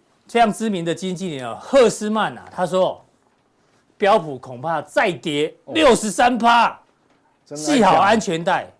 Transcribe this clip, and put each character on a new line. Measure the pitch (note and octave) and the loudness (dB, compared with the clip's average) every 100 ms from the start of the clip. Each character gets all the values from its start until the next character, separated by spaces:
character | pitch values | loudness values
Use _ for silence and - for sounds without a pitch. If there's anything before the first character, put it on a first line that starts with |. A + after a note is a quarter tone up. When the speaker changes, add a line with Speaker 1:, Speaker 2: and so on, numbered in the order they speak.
| _ _ - | _ _ -4
Speaker 1:
非 | A#3 | 0
常 | A3 | 2
知 | - A3 | 0 -4
名 | F#3 E3 | -4 -4
的 | |
经 | D#3+ F#3+ F3 | -4 -6 -8
纪 | F#3+ | -8
人 | C#3 A#2+ | -8 -10
啊， | A2 | -12
赫 | - C4+ A3 | 0 4 4
斯 | - G#3+ | 0 -4
曼 | A3 F3 A2+ | -2 -4 -6
啊， | - | -12
他 | - F3 | -6 -2
说 | F#3 E3+ - _ _ _ _ _ _ _ _ _ _ | 0 0 -2 _ _ _ _ _ _ _ _ _ _
标 | G3 G#3+ | 2 2
普 | D#3 B2+ | 0 -10
恐 | C3 B2 | -14 -10
怕 | D#3+ D#3 | -6 -6
再 | - C#4+ A3+ | -4 -2 -2
跌 | C#3 F3 D3 D#3 - - | -4 -4 -2 -4 -6 -6
六 | D#4+ D4 A3 | 2 4 4
十 | G#3+ | 0
三 | F#3 B3 B3 | 0 0 2
趴， | A#3 A#3 G#3 | 2 4 2
Speaker 2:
哦。 | - _ _ _ _ _ _ _ | -2 _ _ _ _ _ _ _
真 | F#3+ | -8
的 | |
还 | D4+ | 0
假 | |
的？ | C#4 | 4
Speaker 1:
系 | F#3+ | 4
好 | E3 | 4
安 | G3 A3+ | 4 2
全 | - E3 | 0 -4
带， | E3+ D#3+ G#2 | -2 -2 -4